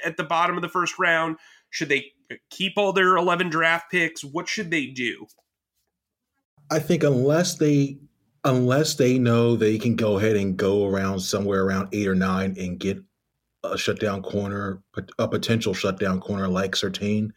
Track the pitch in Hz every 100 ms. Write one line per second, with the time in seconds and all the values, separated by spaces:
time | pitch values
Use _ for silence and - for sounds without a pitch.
0 | 160 165 160 165 175 175 170 185 170 -
1 | 175 165 160 160 - - _ - 147 139
2 | - _ _ 120 _ - 190 208 202 190
3 | 185 185 180 175 180 160 165 165 - 180
4 | 165 165 143 147 - - 170 160 131 131
5 | 120 90 107 _ _ _ _ _ _ _
6 | _ _ _ _ _ _ - 156 151 170
7 | 147 127 135 156 175 - 151 143 139 -
8 | - _ _ _ 143 127 123 135 156 -
9 | 127 127 117 117 120 113 107 110 120 113
10 | 110 98 110 107 98 92 98 101 101 98
11 | 95 98 92 104 101 98 95 95 95 104
12 | 98 92 92 92 95 92 90 87 98 95
13 | - _ _ _ _ _ 92 98 - 95
14 | 107 98 95 101 101 101 98 95 _ -
15 | - - 113 - - 113 110 92 98 95
16 | 98 92 - 98 95 92 95 - 98 92
17 | 104 107 110